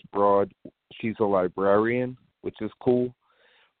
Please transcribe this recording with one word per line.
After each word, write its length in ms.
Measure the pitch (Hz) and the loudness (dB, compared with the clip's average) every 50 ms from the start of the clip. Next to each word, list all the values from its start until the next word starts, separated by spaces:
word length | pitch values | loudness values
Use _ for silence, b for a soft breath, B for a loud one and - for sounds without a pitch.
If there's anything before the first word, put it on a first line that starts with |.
| - - - | -6 -6 -2
broad. 400 | 98 101 101 101 101 101 98 - _ - - - _ _ _ - | 0 2 4 4 2 0 -2 -6 _ -20 -20 -20 _ _ _ -14
She's 220 | - - 113 101 - | -10 -8 -6 -4 -2
a 60 | 110 | -2
librarian, 920 | 101 101 92 90 90 - 95 98 98 98 107 107 117 120 123 127 123 127 - _ _ _ _ | 0 0 0 -2 -2 -4 -2 0 2 4 2 2 0 -2 -4 -4 -6 -8 -12 _ _ _ _
which 140 | - - - - | -14 -14 -12 -10
is 100 | 107 104 - - | -12 -12 -10 -4
cool. 320 | - 131 123 123 123 123 123 _ _ _ _ _ _ _ _ _ _ _ _ _ | 0 0 2 2 0 -4 -6 _ _ _ _ _ _ _ _ _ _ _ _ _